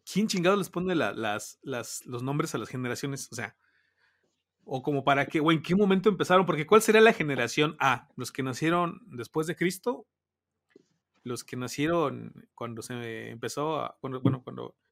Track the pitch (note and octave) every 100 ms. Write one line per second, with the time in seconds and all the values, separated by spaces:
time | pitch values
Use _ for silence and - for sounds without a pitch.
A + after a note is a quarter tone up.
0 | - F#3 A3 F#3+ F3 G3+ - F3 F#3 E3
1 | G#2 G2+ A2 G#2 - - - A#2+ A2 -
2 | - B2 C3 D3 D#3+ B2+ G#2 B2+ B2 B2
3 | C#3+ C#3 - A#2+ G#2+ - _ _ _ _
4 | _ _ _ _ _ _ - B2+ D3 C#3
5 | C3+ C#3 C3+ E3 D#3 D#3+ - F#3+ G3+ F#3+
6 | G#3+ F3 D3+ F#3 F3+ D#3 D3 G#3+ A3 A3
7 | A3 A3+ D3+ B2+ A#2 C#3+ D3+ D#3+ C3+ A#2+
8 | - - B2 - C3 A#2 D#3+ F3 E3+ -
9 | - B2 A2+ D#3 D#3+ E3+ F3 - A#3+ C4+
10 | - _ _ _ _ _ _ _ _ _
11 | _ _ B2 A#2+ - B2 B2 - D#3 E3+
12 | C#3 B2 A2+ - - _ A#2 A2+ - A#2+
13 | A#2 A2 A2+ A#2 A#2 C#3 D#3 C#3+ A#2 -
14 | C3 C3 C#3 C3 - A#2+ A#2+ - _